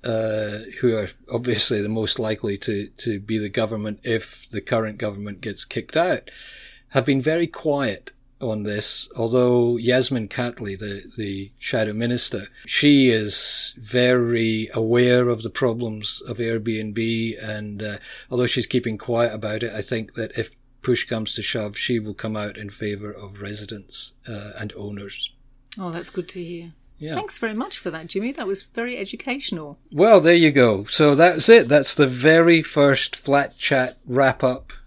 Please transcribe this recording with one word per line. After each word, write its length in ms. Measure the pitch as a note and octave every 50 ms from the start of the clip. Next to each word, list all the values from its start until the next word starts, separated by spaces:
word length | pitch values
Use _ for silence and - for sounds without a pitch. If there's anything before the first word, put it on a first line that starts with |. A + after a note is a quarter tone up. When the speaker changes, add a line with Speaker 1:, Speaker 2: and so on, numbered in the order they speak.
| -
Speaker 1:
uh, 540 | - A2+ A2 A2 A2 G#2+ G#2+ G#2+ G#2 G#2 G#2+ A2 - - -
who 160 | - B2 A2+
are 120 | A2 G2+ F2+ - _ _ - A#2+
obviously 500 | A#2+ B2 B2 A#2 G2+ - - B2 G#2 G2+
the 60 | G#2
most 300 | A2 A2+ G#2+ G2+ - -
likely 380 | - A2 A2 G2+ - A2 G2+ G2
to, 300 | - - A2 G2+ G2+ - _ -
to 200 | - A#2+ G#2+ G2+
be 200 | G2+ G#2 A2 A2
the 100 | G#2 G2+
government 520 | G2 - A2+ G#2+ A2+ G#2+ G#2 G#2+ G#2 - -
if 440 | B2+ A2+ A2+ - - - - - -
the 100 | A2+ G#2
current 380 | - - - A#2 A2+ A2 G#2 G2+
government 420 | A2 G#2+ G2+ G2+ G2+ G#2 G2+ F#2
gets 240 | - A2 G2 - -
kicked 320 | - - A#2 A2+ - -
out, 340 | D#3 E3+ F#3 D#3 - - - - - - - - - - - - - _ _
have 140 | - C#3 B2
been 160 | D3 C#3+ C3+
very 260 | B2 D3+ D#3+ E3+ F3 E3
quiet 640 | - - - D#3 C#3+ C#3+ C#3 A#2 G2 - _ - _ _ _ _ _ _
on 220 | C3 A#2+ A2 G#2+ G#2
this, 480 | G#2 G#2 G#2 G#2 - - - - - -
although 600 | - A2+ A2+ A#2 B2+ B2 B2 B2 B2 A#2+ A#2+ A#2+
Yasmin 520 | A#2+ A#2 A#2 B2 C3 C3 - C#3 B2 A2 G2+
Catley, 500 | - - B2 A#2+ A#2+ - A#2 G2+ G2 F#2
the, 240 | G#2+ G#2 G2+ G2+ - - -
the 340 | - A2 G2+ G2 G2 G2 G2 _ _
shadow 340 | - - - A#2+ A2 G#2+ G#2
minister, 540 | G#2+ A#2 A#2+ B2 A#2+ - - - G#2+ G2 - _ - -
she 460 | - - - - D3 C#3+ C#3 C3+ B2+
is 680 | A#2 A2 G#2+ G#2 G#2 - - - - - - - - -
very 920 | A#2+ G#2 B2 B2+ B2 B2 B2+ B2+ A#2+ A#2 A#2 A#2 A2+ A2+ A2 A2 A2 A2 -
aware 560 | G#2+ A2+ A2 A#2 A#2+ B2 B2 B2 B2 B2 A#2+
of 140 | A#2+ A2 A2
the 80 | A2
problems 720 | - - C#3 B2 A2+ A#2 B2 A2+ A2 G#2+ G2+ - - - - -
of 100 | G#2+ G#2
Airbnb, 960 | A#2+ A2+ A2+ A2+ G#2+ A#2 A2 G#2+ G#2+ G#2+ G#2 A2+ A2+ A2+ A#2 A2+ A2+ A2+ A2 - -
and, 400 | G#2+ G#2+ G#2+ G#2+ G#2+ G#2 G2+ G#2+
uh, 140 | G#2+ G#2 G#2 - - - - - _
although 160 | B2 B2 B2+
she's 200 | A#2 - C3+ A#2+
keeping 300 | - - B2+ A#2+ A#2+ A2
quiet 380 | G#2 - - A#2+ A#2 A#2+ A#2 A2
about 300 | G#2+ G#2+ G#2 G#2+ A2 A#2
it, 80 | A2+ G#2+
I 100 | G#2+ G#2
think 320 | - B2+ A2+ A2 G2+ -
that 160 | - A2+ A2 - -
if 140 | A2+ - _ _ _ _ _ _ _
push 200 | - B2 A#2 -
comes 300 | - A#2+ A2+ A2 G2+ -
to 80 | - G#2
shove, 340 | - - A#2+ G#2+ G#2 G2+
she 220 | - - - B2+ A#2
will 160 | G#2+ G#2+ G2+
come 220 | - - A2 A2
out 200 | G#2+ G#2 G#2 G2
in 140 | - G#2+ G2+
favour 400 | G2+ - A2 G#2 G#2 G2+ G#2 G#2 G#2
of 300 | - G#2 G2+ G2 G2+ G2+
residents, 720 | G2+ G#2 G#2 G#2 F#2+ A2+ G2+ G2 _ - - - - _ _ _ -
uh, 240 | A2+ G2+ G#2 G#2 - -
and 120 | A2 G2+ -
owners. 560 | - G#2 G2+ G#2 G2+ G2+ G2 - - - - _ _ _ _ _ _ _ _ - -
Speaker 2:
Oh, 120 | F#3+ F3
that's 200 | E3 E3+ E3 -
good 180 | - F#3 F3 -
to 140 | - F#3 F3
hear. 300 | E3 F3 E3+ E3+ E3+ D#3+ _ _ _ _ -
Speaker 1:
Yeah. 180 | D3+ D#3 D#3+
Speaker 2:
Thanks 220 | - A4 - - -
very 160 | - A3+ G#3+
much 240 | G#3+ C4 G4+ - -
for 120 | - F3+
that, 160 | D#3 D#3+ D#3+
Jimmy. 260 | E3+ - G3 G#3+ B3 C#4
That 140 | - A#3
was 160 | F#3+ G3 F#3+ -
very 340 | _ _ - A#3 A#3+ B3
educational. 840 | A#3 G3 G3 - A#3 - C4+ B3 C#4 C4 - - E3 D#3 D3 C#3+ _ _ _ -
Speaker 1:
Well, 280 | C#3+ F3 A3+ A3+ F#3+
there 140 | D3+ E3 F3
you 180 | F3 E3+ D#3 C#3
go. 320 | C3+ B2 A#2 G#2+ F#2+ G#2
So 300 | - - - D#3 D3 C#3+
that's 340 | C#3 E3 F3+ F3 D#3 D3+ -
it. 200 | A3+ A#3 - A#2
That's 260 | C#3 D3 C3+ - -
the 120 | - D3
very 560 | C3 B2+ B2+ B2 D#3 D#3+ E3 E3 E3+ E3+ E3 D3+
first 520 | - - D3+ C#3+ C#3+ C#3 C3 - - -
Flat 420 | - - - C#3 C#3 C#3 - - _
Chat 400 | - - D3 C3 B2+ B2 - _ _
wrap-up. 680 | - B2 C3 C#3 C3 B2+ - - B2+ B2+ C3 - - - - -